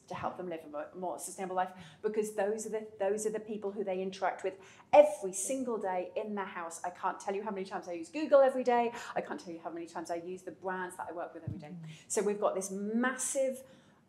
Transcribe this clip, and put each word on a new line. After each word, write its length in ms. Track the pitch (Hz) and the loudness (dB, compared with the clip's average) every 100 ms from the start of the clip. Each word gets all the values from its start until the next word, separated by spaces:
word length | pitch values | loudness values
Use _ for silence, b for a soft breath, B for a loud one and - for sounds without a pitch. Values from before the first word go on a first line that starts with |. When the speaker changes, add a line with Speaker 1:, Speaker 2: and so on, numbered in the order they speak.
| - | -10
Speaker 1:
to 60 | |
help 240 | 175 - - | -6 -4 -4
them 100 | 180 | -6
live 120 | 160 151 | -6 -6
a 40 | |
more, 160 | 147 - 180 | -8 -8 -6
more 200 | 180 135 | -6 -4
sustainable 380 | - 185 190 185 | -6 -6 -2 0
life, 120 | 190 B B B | 0 B B B
because 300 | 214 220 208 | 0 2 0
those 320 | 214 202 220 | 2 2 0
are 60 | 220 | -2
the, 160 | 214 214 - | -4 -6 0
those 280 | 196 208 214 | 0 2 0
are 40 | |
the 80 | 214 | -2
people 320 | 214 208 202 | -4 -6 -4
who 140 | 202 | -4
they 160 | 190 185 | -2 -2
interact 440 | 190 190 185 - | -2 0 -2 0
with 100 | 190 190 B B - | -4 -6 B B 8
every 400 | - 294 - 190 | 10 10 6 -4
single 420 | 185 - 269 247 220 | -4 -2 -2 -2 -2
day 320 | 190 185 180 - | 0 -2 -2 -4
in 180 | 214 | -4
their 120 | 208 185 | -4 -4
house. 340 | 180 165 - | -6 -8 -6
I 60 | - | -8
can't 320 | - 185 175 | -2 -2 -2
tell 140 | - | -4
you 80 | 196 | -4
how 80 | 214 | -2
many 160 | 196 196 | -4 -4
times 200 | 196 170 | -6 -6
I 60 | |
use 160 | 175 160 | -8 -6
Google 320 | 294 311 277 | -4 6 8
every 240 | 262 262 | 8 6
day. 280 | 247 240 240 233 B | 4 4 4 -2 B
I 60 | 180 | -4
can't 180 | 180 170 | -4 -6
tell 140 | 185 | -8
you 80 | 165 | -10
how 80 | 170 | -8
many 140 | 170 | -8
times 260 | 170 180 165 | -8 -8 -6
I 120 | 170 170 | -6 -6
use 140 | 185 | -8
the 120 | - | -10
brands 440 | 165 190 185 180 - | -8 -4 -4 -4 -6
that 100 | - | -8
I 20 | |
work 220 | 165 165 | -6 -8
with 80 | 165 160 | -8 -8
every 120 | - | -8
day. 80 | 151 | -10
Speaker 2:
Mm. 200 | 175 160 B - | -12 -12 B -4
Speaker 1:
So 140 | - | 0
we've 180 | 202 208 | 0 2
got 140 | 202 | 2
this 160 | 190 190 | 2 -2
massive 920 | 190 202 226 254 254 - 277 262 240 B B B B | -4 0 2 2 0 -2 0 0 0 B B B B